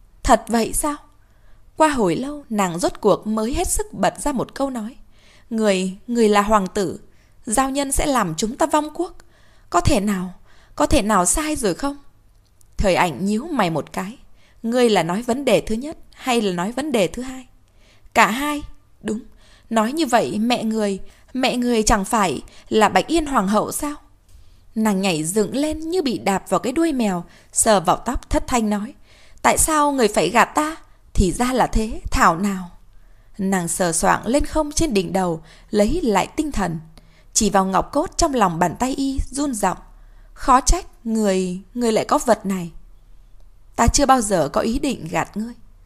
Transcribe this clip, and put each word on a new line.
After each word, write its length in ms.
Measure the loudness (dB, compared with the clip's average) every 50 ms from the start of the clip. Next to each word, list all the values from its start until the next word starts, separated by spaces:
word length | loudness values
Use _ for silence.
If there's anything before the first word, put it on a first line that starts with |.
| -18 -20 _ -4 2
thật 200 | 4 4 4 4 0
vậy 260 | -2 0 0 0 -2
sao?" 220 | -4 -4 -4 -4 -6 -12 -20 _ _ -20 _ _ _ -20 -20 -20 -20 -20 -8 0 2
Qua 100 | 2 2
hồi 280 | 2 2 0 0 0
lâu, 280 | -2 -4 -6 -8 -10 -10 -6
nàng 300 | -2 0 0 0 0 -2
rốt 140 | -2 -2 -2 0
cuộc 260 | 2 2 2 2 0 -4
mới 260 | -4 -2 -2 -2 -2
hết 140 | -2 -2 -2
sức 260 | -2 -4 -4 -6 -4
bật 200 | -2 -2 -2 -2 -2
ra 100 | -4 -4
một 240 | -4 -4 -6 -6 -6
câu 140 | -6 -6 -4
nói: 260 | -6 -8 -10 -10 -14 -16 -20 -20 -20 -20 -20 -20 -20 -20 -14 -8
"Người, 480 | -4 -2 2 2 2 2 0 -4 -6 -8 -10 -4
người 220 | 0 2 4 4
là 120 | 6 4
hoàng 260 | 4 4 2 2 0 0
tử, 320 | -2 -2 -2 -4 -4 -8 -14 -20 -20 -20 _ _ -20 -16 -8
giao 240 | -4 0 0 0 0
nhân 220 | 0 -4 -4 -2
sẽ 140 | -2 -2 -2
làm 300 | 0 0 0 0 -2 -2 -4
chúng 200 | -4 -4 -2 -2
ta 80 | -2
vong 240 | 0 0 0 -2 -2 -6
quốc. 220 | -8 -8 -8 -8 -16 -20 -20 _ _ -20 -20 -20 -20 -10 -2
Có 120 | 0 2
thể 180 | 4 4 4 2
nào, 340 | 2 0 -2 -2 -4 -6 -10 -16 -20 -20 -20 -20 -20 -12 -4
có 100 | -2 0
thể 160 | 4 4 4
nào 240 | 4 4 2 2 2
sai 300 | 2 0 -2 -2 -2 -4
rồi 180 | -2 -2 -2 -2
không?" 240 | -2 -4 -6 -6 -8 -14 -20 -20 _ _ -20 _ _ _ _ _ _ -20 -12 -4 -2
Thời 180 | 0 2 2
Ảnh 300 | 2 2 0 -2 -4 -4
nhíu 220 | -2 -2 -2 -4 -4
mày 220 | -2 0 0 0
một 240 | 0 -2 -6 -6 -8
cái: 240 | -10 -10 -10 -12 -18 -20 -20 -20 -20 -20 _ _ -10 -6
"Ngươi 260 | -2 0 2 4 4
là 140 | 4 2 2
nói 180 | 0 -2 -4
vấn 240 | -2 -2 -4 -2 2
đề 160 | 2 2 2
thứ 140 | 2 0 -4
nhất 220 | -4 -6 -8 -12 -14 -18 -20 -18
hay 280 | -10 -4 -2 0 0
là 120 | 0 0 -2
nói 180 | -2 -4 -4
vấn 200 | -4 -6 -4 -2
đề 160 | 0 0 0 0
thứ 140 | -2 -6
hai?" 260 | -10 -10 -10 -14 -16 -20 -20 _ _ _ _ _ -20 _ -20 -20 -14 -2 2
"Cả 180 | 4 4 4
hai." 300 | 2 0 -2 -2 -4 -4 -8 -12 -18 -20 _ _ _ -12
"Đúng, 180 | -8 -8 -8 -8 -8 -14 -20 -20 -20 -20 -20 -20 -10 -4
nói 240 | 0 0 0 0 0
như 120 | -2 -2
vậy 340 | 2 2 2 2 2 0 -2
mẹ 240 | 0 0 0 0 -2
người, 360 | -2 -2 0 0 -2 -2 -4 -8 -12 -18 -20 -18 -12 -6
mẹ 240 | -2 0 0 0 0
người 260 | 0 0 2 2 2
chẳng 220 | 2 2 0 0
phải 380 | 0 0 0 0 0 -2 -4 -8 -12 -18 -18 -8 -2
là 200 | 2 4 4 4
Bạch 180 | 4 2 2 2
Yên 180 | 0 0 0
hoàng 220 | 0 0 0 0 2
hậu 240 | 2 0 0 0
sao?" 240 | -4 -6 -6 -6 -8 -10 -16 -20 _ _ _ -20 -20 -20 -20 -20 -20 -20 -20 -10 -4
Nàng 260 | -2 0 0 0 0
nhảy 220 | 0 0 0 0 -2
dựng 320 | -2 0 0 0 0 0
lên 240 | -2 -2 -2 -4 -6
như 220 | -6 -4 -2 -2
bị 160 | -2 -2 -2 -2
đạp 320 | -2 0 -2 -2 -2 -2
vào 100 | -2 -2
cái 140 | -2 -2 -2
đuôi 200 | 0 0 0 0
mèo, 300 | 0 0 0 -2 -2 -6 -8 -16 -20 -20 _ -2
sờ 260 | 0 2 4 4 4
vào 180 | 4 2 0 0
tóc, 320 | 0 -4 -4 -4 -4 -2
thất 180 | -2 -2 -2 0
thanh 220 | -2 0 0 0
nói: 240 | -2 -2 -4 -8 -12 -16 -20 -20 -20 -20 -20 -20 -10 -2
"Tại 160 | 0 0 2 2
sao 340 | 2 2 2 2 2 2
người 160 | 2 2 2 2
phải 220 | 2 2 0 2
gạt 160 | 4 2 2
ta? 300 | 2 2 -2 -2 -2 -4 -10 -16 -20 -20 _ _ -6 0
Thì 180 | 2 2 2
ra 220 | 2 0 -2 0 2
là 140 | 0 0 2
thế, 340 | 2 -2 -2 -2 -6 -8 -6 -2
thảo 260 | 0 4 4 4 4 2
nào." 320 | 0 -2 -2 -4 -8 -12 -16 -20 -20 -20 -20 -20 -20 -20 -20 -20 -20 -18 -10 -4
Nàng 300 | -2 0 0 0 -2 -2
sờ 240 | -2 0 0 0
soạng 360 | 0 0 2 2 2 2 0 0
lên 180 | 0 0 0
không 260 | 0 -2 -2 -2 -2
trên 220 | -2 -2 -2 0 0
đỉnh 200 | 0 0 0 -2
đầu, 280 | -2 0 -2 -2 -4 -8 -14 -20 -20 -12 -4
lấy 320 | 0 2 2 2 2 0 0
lại 240 | 0 2 2 0 -2 -2
tinh 160 | -4 -4 -4
thần, 280 | -2 -2 -2 -2 -4 -6 -10 -12 -20 -20 -20 -20 -20 _ -14 -6 -2
chỉ 160 | 0 0 2
vào 160 | 4 2 2
ngọc 260 | 2 2 0 0 0
cốt 260 | -2 -2 -2 -2 0 0
trong 160 | 0 2 2
lòng 260 | 2 2 2 2 0
bàn 160 | -2 -2 -2 -2
tay 160 | -4 -4 -2
y, 240 | -2 -4 -4 -2 -4 -4 -4
run 220 | -4 -4 -4 -2 -2
giọng: 240 | -2 -2 -2 -2 -4 -12 -20 -20 -20 -20 -20 -20 -20 -20 -20 -18
Khó 280 | -6 2 4 4 4
trách 240 | 6 4 2 2 0 -8 -16 -12 -6
người, 580 | -4 -2 0 2 2 2 2 0 -2 -4 -8 -10 -10 -6
người 180 | -2 0 2
lại 140 | 2 2 2
có 120 | 2 0 0
vật 280 | 2 2 0 2 0
này. 260 | -4 -4 -4 -4 -8 -12 -16 -20 -20 -20 -20 -20 -20 -20 -20 -20 -20 -20 -20 -20 -20 -20 -20 -20 -8 -2
Ta 120 | 0 2 2
chưa 180 | 4 4 4
bao 160 | 4 4 4
giờ 280 | 4 0 0 0 0 0 0
có 80 | -2
ý 180 | -2 -2 -2 -2
định 280 | -2 -4 -4 -4 -8 -6
gạt 260 | -4 -4 -4 -4 -6 -10
ngươi. 160 | -10 -10 -10 -16 -20 -20 -20 -20 -20